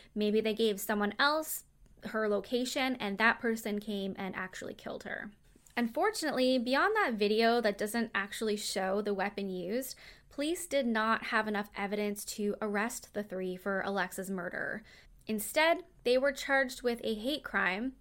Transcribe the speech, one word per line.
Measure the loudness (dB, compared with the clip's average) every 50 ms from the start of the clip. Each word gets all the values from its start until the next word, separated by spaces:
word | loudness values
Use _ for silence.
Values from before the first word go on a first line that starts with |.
| -20 -10 _
Maybe | 0 2 4 4 4
they | 2 2 0
gave | 2 2 2 2 0
someone | -2 -2 0 0 0 0 2 2
else | 2 2 4 2 0 -4 -6 -8 -10 -14 _ _ -20 -20 -20 -14 -12
her | -6 -2 -2 0 2
location | 0 0 0 -2 -2 -2 -2 0 -2 0 0 0 0
and | -2 -2 -4 0 4
that | 4 4 4 4
person | 0 -2 -2 -2 -2 -2 -4 -4
came | -4 -4 -4 -4 -4 -4 -4 -4
and | -6 -6 -4
actually | -6 -8 -8 -8 -10 -10 -10 -12
killed | -10 -10 -10 -10 -8 -8
her. | -8 -8 -8 -8 -12 -14 _ _ -20 -20 -20 _ -6 -2
Unfortunately, | 0 0 0 2 2 2 2 2 0 -2 0 2 2 4 4 4 4
beyond | 2 2 2 4 4 4 4
that | 4 2 2 2
video | 2 2 4 4 6 6 6 6 6
that | 4 2 0 0
doesn't | -2 -2 0 -2 -2 0 -2
actually | -2 -2 -2 -4 -4 0 0 0
show | 0 -2 -2 -2 0 0 2 2 0
the | 0 0 0
weapon | 0 0 -2 -2 -4 -4 -4
used, | -4 -4 -4 -2 -2 -4 -4 -4 -10 -14 -16 -20 -20 -20 _ _
police | -6 -4 -2 -2 -2 -4 -4
did | -2 0 0 2
not | 2 2 2 2 2 2 0 0
have | 0 0 0 0
enough | 2 0 -2 -2 -4 -4
evidence | -6 -4 -2 -2 -2 -2 -2 -4 -4 -8
to | -10 -6 -4 -2 -2 -2 -2
arrest | -4 -2 -2 -2 -2 -2 -4 -8 -12 -8 _
the | -6 -6
three | -6 -6 -6 -4 -4 -6
for | -4 -4 -2 -2 -2 -2
Alexa's | -2 0 -2 -2 -2 -4 -8 -6 -4
murder. | -4 -4 -4 -4 -4 -4 -4 -4 -6 -8 -10 -14 -20 -20 -20 -20 -20 -18 -6 -4
Instead, | -4 -2 -2 -2 2 4 6 6 4 2 0 -10 _ -4 0
they | 4 4 4
were | 4 2 0
charged | 0 -2 2 2 2 2 2 -2 -2 -2
with | -2 -2 0 -2
a | -2 -2
hate | -2 -2 -2 -4 -2 -4
crime | -4 -2 0 2 2 0 0 -2 -4 -6 -8